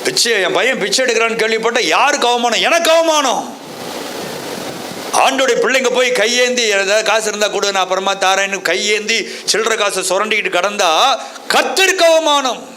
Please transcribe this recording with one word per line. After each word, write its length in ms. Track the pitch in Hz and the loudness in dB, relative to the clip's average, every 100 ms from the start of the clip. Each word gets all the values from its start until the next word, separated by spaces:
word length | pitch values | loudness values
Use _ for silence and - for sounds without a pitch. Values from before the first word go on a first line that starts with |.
பிச்சை, 280 | - - 240 | -2 0 0
என் 220 | 220 180 | 2 2
பையன் 260 | 165 226 240 | 2 0 0
பிச்சை 260 | 196 208 254 | -2 0 0
எடுக்கிறான்னு 320 | 220 226 220 | 2 0 0
கேள்விப்பட்டா 440 | 220 220 226 240 | 0 0 0 0
யாருக்கு 460 | 180 165 254 285 240 | 2 2 2 2 0
அவமானம்? 340 | 240 240 214 | 2 0 2
எனக்கு 300 | 190 330 330 | 2 2 4
அவமானம். 640 | 330 330 311 269 190 135 - - - - - - - - - - - - - - - - | 4 4 2 0 -2 -6 -12 -14 -12 -10 -10 -10 -10 -10 -10 -10 -10 -10 -10 -12 -10 -4
ஆண்டோடைய 420 | - 180 269 262 233 | 2 2 2 0 2
பிள்ளைங்க 380 | 220 262 247 | 2 2 0
போய் 180 | 226 254 | 0 0
கையேந்தி, 480 | 247 214 240 247 247 | 2 0 2 0 2
"ஏதாவது 440 | 226 202 190 208 | 0 0 2 0
காசு 240 | 208 220 208 | 2 0 0
இருந்தா 200 | 208 208 | -2 -2
கொடு, 240 | 196 202 | 0 -2
நான் 120 | 196 | 0
அப்புறமா 320 | 180 185 196 190 | 0 0 -2 0
தாரேன்னு" 460 | 185 190 196 196 | 2 2 0 -2
கையேந்தி 680 | - 185 208 208 214 226 165 - - | -2 -2 0 -2 0 -2 -2 -8 -4
சில்லறை 320 | 196 220 220 | -2 0 0
காசை 260 | 202 185 | 0 -2
சுரண்டிக்கிட்டு 500 | 180 180 214 214 185 | -2 0 0 0 0
கடந்தா 640 | 190 190 208 185 160 247 247 - - - | 0 0 0 2 4 2 0 -4 -14 -2
கர்த்தருக்கு 560 | 262 - - 381 392 | 0 0 2 2 4
அவமானம். 680 | 339 320 320 285 262 196 160 | 4 4 4 0 0 -6 -10